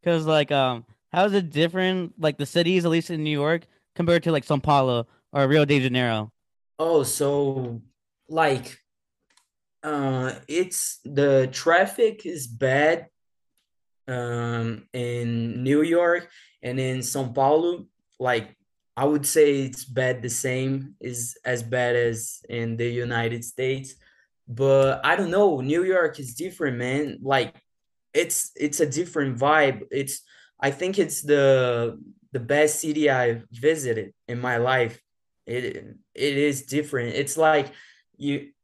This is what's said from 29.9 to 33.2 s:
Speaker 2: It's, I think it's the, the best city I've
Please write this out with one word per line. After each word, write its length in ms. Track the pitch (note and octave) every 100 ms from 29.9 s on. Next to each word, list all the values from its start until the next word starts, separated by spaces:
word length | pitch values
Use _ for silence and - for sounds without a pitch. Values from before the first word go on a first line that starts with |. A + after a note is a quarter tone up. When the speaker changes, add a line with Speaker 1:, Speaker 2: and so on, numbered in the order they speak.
Speaker 2:
It's, 300 | C3+ C3+ - _ _ _ _
I 100 | C#3
think 280 | C#3 F3+ G3
it's 240 | E3 -
the, 760 | D3 D3 C#3 C3 B2+ A#2+ A#2 - - - _
the 80 | C3+
best 400 | A#2 C#3+ D3+ -
city 280 | D#3+ D3+ D3
I've 360 | C3